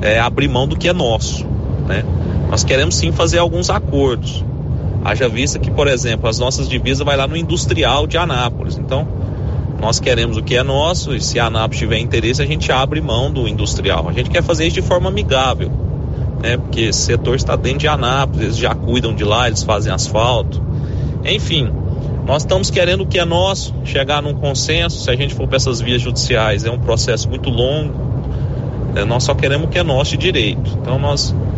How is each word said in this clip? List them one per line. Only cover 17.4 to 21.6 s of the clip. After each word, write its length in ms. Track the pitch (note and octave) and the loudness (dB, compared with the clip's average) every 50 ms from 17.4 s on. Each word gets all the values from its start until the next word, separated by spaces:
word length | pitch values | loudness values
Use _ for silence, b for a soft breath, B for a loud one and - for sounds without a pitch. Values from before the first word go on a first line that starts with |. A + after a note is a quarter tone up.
| - C#3+ C#3 | 0 0 0
dentro 240 | - - - C#3+ D3 | 0 0 0 0 0
de 80 | D3 D3+ | 0 0
Anápolis, 540 | D3+ D3 B2 A#2+ C3 C#3 - - - - | 0 2 2 0 2 2 0 0 0 0
eles 160 | - - - - | 0 0 0 0
já 160 | - G#2 A2 | 0 0 0
cuidam 400 | - G2+ A2 A#2 B2+ B2 A2+ G#2+ | 0 -2 0 0 0 0 0 0
de 100 | G2+ G#2+ | 0 0
lá, 220 | G#2 G#2 A#2 B2 A#2+ | 2 2 2 2 2
eles 140 | G#2+ - | 0 0
fazem 320 | - - G#2+ G2+ G#2+ G#2 G#2 | 0 0 0 0 0 0 0
asfalto. 640 | - - - - G#2+ A2+ B2 B2+ A2+ - - - - - B B B B B B B B B B B - | -2 -2 0 0 2 2 4 2 2 0 0 -2 -2 -2 B B B B B B B B B B B -2
Enfim, 460 | D3+ F#3+ G#3 - - E3+ D3+ | -2 -2 0 0 0 0 0